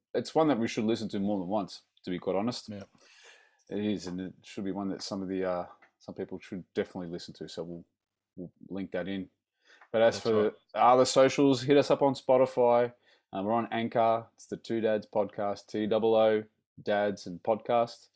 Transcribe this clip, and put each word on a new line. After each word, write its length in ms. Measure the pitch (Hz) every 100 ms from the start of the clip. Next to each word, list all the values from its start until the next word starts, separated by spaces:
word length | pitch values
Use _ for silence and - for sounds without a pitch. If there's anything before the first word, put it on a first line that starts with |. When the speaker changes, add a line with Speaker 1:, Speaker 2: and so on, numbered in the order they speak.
| _
Speaker 1:
it's 220 | - 120 151
one 120 | 156
that 100 | 113
we 80 | 113
should 180 | - 110
listen 240 | 113 104
to 100 | 104
more 200 | 98 104
than 80 | 87
once, 340 | 104 92 - _ _ -
to 60 |
be 80 | 90
quite 160 | - 92
honest. 340 | 113 120 -
Speaker 2:
Yeah. 140 | 101 98 _ _ _ - - _ _ -
Speaker 1:
It 140 | 98
is, 220 | 107 95 87
and 120 | 90
it 120 | 92 -
should 200 | - - 98
be 60 |
one 180 | 92 101
that 120 | 87
some 200 | - 101
of 40 | 92
the, 160 | 95
uh, 220 | 92 90 87 - _ _
some 140 | -
people 260 | 92 95 92
should 240 | - 98 - -
definitely 320 | 98 98 87
listen 240 | 85 - -
to, 140 | 78
so 140 | -
we'll, 200 | 85 87 - _ _ _ _ -
we'll 160 | 90 - -
link 220 | 95 92
that 160 | 90 90
in. 200 | 98 90 _ _ _ _ _ _
But 100 | 110
as 120 | 113 101
Speaker 2:
That's 80 | 120
Speaker 1:
for 140 | 107
Speaker 2:
right. 100 | 104 - _ -
Speaker 1:
the 40 |
other 260 | 117 127 123
socials, 560 | 135 135 139 139 127
hit 120 | 127 143
us 120 | 135
up 120 | 147
on 100 | 139
Spotify. 800 | 127 - 127 127 - 120 120 120 - _ _ _
Uh, 80 | 98
we're 120 | 101
on 140 | 117 110
Anchor. 540 | 117 117 120 113 113 113 -
It's 100 | -
the 120 | 95
Two 220 | - 117
Dads 260 | 110 107 -
Podcast, 600 | 110 101 - 101 101 -
T 200 | 110 107
double 260 | 113 113
O, 300 | 110 110 107 110 _ _ -
Dads 420 | - 104 104 98 98
and 160 | 87
Podcast. 680 | - 107 - 120 117 - _